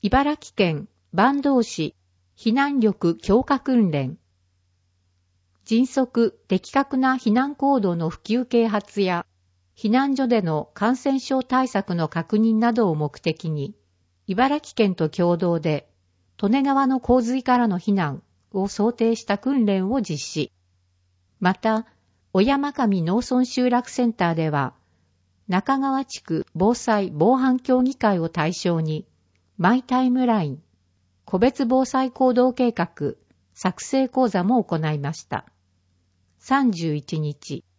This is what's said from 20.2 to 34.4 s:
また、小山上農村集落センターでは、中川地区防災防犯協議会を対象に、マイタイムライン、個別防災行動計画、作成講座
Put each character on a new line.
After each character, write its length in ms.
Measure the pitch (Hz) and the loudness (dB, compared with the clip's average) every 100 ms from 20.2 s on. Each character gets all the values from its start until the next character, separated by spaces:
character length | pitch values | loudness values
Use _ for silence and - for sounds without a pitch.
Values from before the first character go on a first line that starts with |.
| - 151 147 _ _ _ _ _ _ _ _ _ | -8 -6 -6 _ _ _ _ _ _ _ _ _
ま 160 | 180 | -2
た、 300 | 190 220 220 226 _ _ _ _ | 0 -2 -2 -4 _ _ _ _
小 80 | 190 | 0
山 320 | 214 277 285 | 2 0 -2
上 300 | 285 240 196 | -2 0 0
農 140 | 165 202 | 0 -2
村 280 | 247 254 | 0 0
集 240 | 254 - 247 | 0 0 0
落 220 | 240 240 | 0 -2
セ 160 | - 240 | -2 -2
ン 80 | |
タ 160 | 220 175 | 0 -2
ー 40 | |
で 140 | 165 160 | 0 -2
は、 240 | 147 139 _ _ _ _ _ _ _ - | -2 -4 _ _ _ _ _ _ _ -4
中 280 | 185 - 269 | -4 0 -2
川 300 | 269 269 277 | 0 -4 -6
地 160 | - | -12
区 240 | - 160 - | -6 -6 -6
防 180 | 160 196 | -2 0
災 380 | 240 - 214 190 | 0 0 0 -2
防 240 | 147 175 254 | 0 2 4
犯 240 | 262 254 | 2 0
協 220 | 254 254 | 2 2
議 120 | 254 | 2
会 260 | 277 220 190 | 0 0 0
を 100 | 165 | -2
対 240 | 175 156 | -2 -2
象 260 | 180 185 170 | -2 -2 0
に、 260 | 160 156 - _ _ _ _ - | -2 -6 -8 _ _ _ _ 0
マ 160 | 180 | 2
イ 80 | 254 | 2
タ 200 | - 254 | 0 0
イ 80 | 262 | 0
ム 140 | 247 | 0
ラ 200 | 254 220 | 0 0
イ 80 | 156 | -2
ン、 100 | 135 _ _ _ _ _ _ - | -6 _ _ _ _ _ _ -6
個 120 | - | 0
別 280 | 240 - 247 | 0 0 0
防 180 | 262 | 0
災 260 | 262 262 262 | 0 -2 -4
行 220 | 247 262 | 0 2
動 220 | 247 254 | 4 2
計 180 | 247 247 | 2 -2
画、 440 | 226 170 - 143 - _ _ _ | 0 -6 -4 -8 -8 _ _ _
作 320 | - 185 - | -6 -6 -6
成 240 | - 269 262 | -4 -2 0
講 200 | - 254 | 0 0
座 160 | 190 | 0